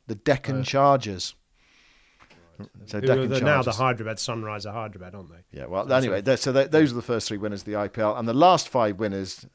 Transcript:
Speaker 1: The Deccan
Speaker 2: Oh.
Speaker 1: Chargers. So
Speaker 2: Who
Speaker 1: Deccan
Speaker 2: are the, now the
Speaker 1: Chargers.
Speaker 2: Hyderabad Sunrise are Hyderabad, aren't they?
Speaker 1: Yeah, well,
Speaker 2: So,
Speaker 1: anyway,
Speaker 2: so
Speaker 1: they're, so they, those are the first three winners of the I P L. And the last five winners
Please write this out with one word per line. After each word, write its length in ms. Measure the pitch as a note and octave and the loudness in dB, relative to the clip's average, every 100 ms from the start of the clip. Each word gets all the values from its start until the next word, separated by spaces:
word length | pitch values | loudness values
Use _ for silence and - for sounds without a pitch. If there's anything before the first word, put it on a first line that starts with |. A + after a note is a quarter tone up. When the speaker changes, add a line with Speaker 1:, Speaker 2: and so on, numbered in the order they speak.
| - | -10
Speaker 1:
The 100 | G#2+ | -4
Deccan 420 | - C3+ - C3 | 0 0 -2 -4
Speaker 2:
Oh. 40 | |
Speaker 1:
Chargers. 680 | C3 C#3 C#3+ C3+ G#2+ F#2 - - _ _ _ _ _ _ _ _ - _ _ - G2+ - G2 | -2 2 4 4 2 -8 -8 -12 _ _ _ _ _ _ _ _ -20 _ _ -20 -20 -18 -10
So 140 | G#2 | -2
Speaker 2:
Who 60 | C3+ | 2
Speaker 1:
Deccan 160 | C3 | 2
Speaker 2:
are 20 | B2+ | 2
the, 140 | C3+ | 0
now 220 | C3 C#3+ | 2 2
the 100 | B2 | 2
Speaker 1:
Chargers. 40 | A2 | 0
Speaker 2:
Hyderabad 400 | B2+ G#2+ A2 A2 | 0 0 -4 -8
Sunrise 440 | - A2+ A2 G#2+ | -6 -6 -6 -8
are 80 | G#2 | -8
Hyderabad, 440 | A2 A2 G2+ F2+ G2 | -8 -10 -12 -16 -16
aren't 120 | F2+ | -18
they? 300 | - _ C#2+ | -20 _ -14
Speaker 1:
Yeah, 80 | C2 | -6
well, 220 | F#2 A#2 | -4 2
Speaker 2:
So, 60 | C3 | 2
Speaker 1:
anyway, 220 | B2+ F#2+ | 2 0
Speaker 2:
so 40 | |
Speaker 1:
they're, 140 | G#2 B2 | 0 0
so 160 | C3+ | 2
they, 140 | C3 C#3 | 2 4
those 240 | D#3 D3+ | 4 4
are 20 | |
the 80 | A#2+ | 2
first 240 | A2+ A#2 - | -2 -2 -2
three 100 | G#2+ | -6
winners 260 | G#2 G2+ | -6 -8
of 40 | G#2 | -6
the 80 | |
I 140 | G#2 G2+ | -4 -4
P 120 | - | 0
L. 160 | G#2+ B2 | 0 0
And 120 | A#2 | 0
the 40 | |
last 360 | A#2+ F3 F3 - | 4 6 6 2
five 320 | C3 A2 F#2+ | 0 0 0
winners 440 | G#2+ G2 F#2 - - | -4 -4 -8 -12 -18